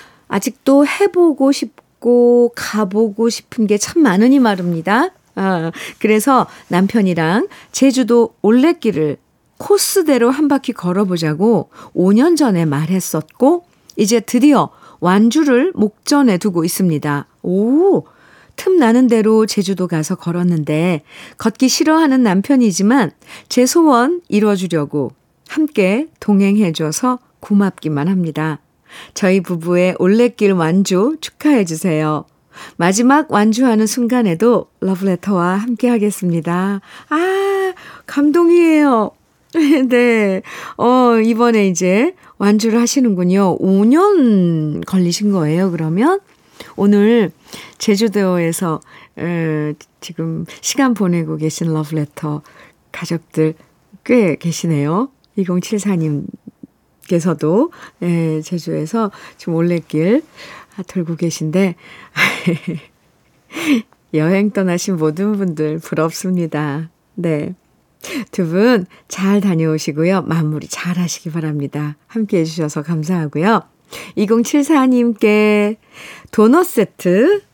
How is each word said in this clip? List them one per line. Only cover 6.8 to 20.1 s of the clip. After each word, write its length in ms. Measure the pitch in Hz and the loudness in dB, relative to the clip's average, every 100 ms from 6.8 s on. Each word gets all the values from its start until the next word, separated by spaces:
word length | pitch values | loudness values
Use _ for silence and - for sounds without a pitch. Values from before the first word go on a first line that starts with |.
| 196 233 190 170 160 202 403 - - | 0 0 0 0 0 0 -2 -10 -16
제주도 600 | - 269 254 226 240 226 - | 0 2 2 2 2 2 0
올레길을 720 | 202 247 320 339 226 151 151 - _ _ _ _ | 2 4 2 0 -2 -2 -4 -6 _ _ _ _
코스대로 720 | - 403 - 392 320 254 233 | 0 0 2 0 2 2 2
한 160 | 269 294 | 2 0
바퀴 260 | 277 - | 0 -2
걸어보자고 1000 | - 175 185 196 175 156 151 220 196 - - - | -6 -4 -2 -2 -2 -2 0 2 0 -2 -14 -8
오 180 | - 185 | 0 2
년 240 | 214 320 320 | 4 4 2
전에 280 | 262 180 | 2 2
말했었고, 1000 | 165 139 156 190 - 156 - - 269 349 - _ _ - | 0 -2 -2 -4 -2 -6 -8 0 2 2 -4 _ _ -4
이제 240 | 202 233 | 0 0
드디어 500 | 214 240 294 247 139 - - - | 0 2 4 4 0 -6 -20 -4
완주를 720 | 170 196 226 302 285 240 359 | 0 4 4 2 2 2 2
목전에 640 | - 214 - - 285 254 180 | 0 -4 -4 -2 2 2 2
두고 260 | 208 170 | -2 -2
있습니다. 640 | 160 - 180 147 151 143 - _ | -4 0 0 0 -2 -6 -8 _
오, 640 | 175 185 226 294 392 302 - _ _ - _ - | -4 -2 0 2 2 2 -2 _ _ -20 _ -6
틈 180 | 381 370 | 0 2
나는 300 | 226 240 254 | 4 4 4
대로 400 | 226 214 220 220 | 2 4 2 2
제주도 400 | - 185 185 180 | -2 -4 -4 -2
가서 300 | 160 151 | -4 -4